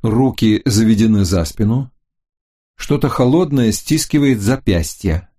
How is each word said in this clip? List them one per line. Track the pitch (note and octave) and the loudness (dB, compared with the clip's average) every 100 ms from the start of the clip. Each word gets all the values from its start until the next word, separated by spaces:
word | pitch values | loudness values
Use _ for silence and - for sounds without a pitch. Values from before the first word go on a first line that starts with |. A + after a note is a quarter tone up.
Руки | A2+ A2 C3 - A2+ G#2+ | 0 0 0 0 0 0
заведены | - G#2 A2+ G#2+ A2 G#2+ | 0 0 2 2 2 2
за | F2+ F2+ | 2 0
спину. | D#2+ - G#2 A#2+ C3 _ _ _ _ _ _ _ _ _ | -2 -4 -2 -2 -6 _ _ _ _ _ _ _ _ _
Что-то | - C#3+ C3+ | -4 -2 -2
холодное | - B2+ D#3+ E3+ C#3 A#2 | 0 2 2 0 0 0
стискивает | G2 - D#3 - D3+ C#3+ A#2 | -2 -2 -4 0 0 0 0
запястья. | G2+ C3 - F2 E2 - G2 D#2+ - | 0 -2 0 -2 -2 -6 -4 -4 -6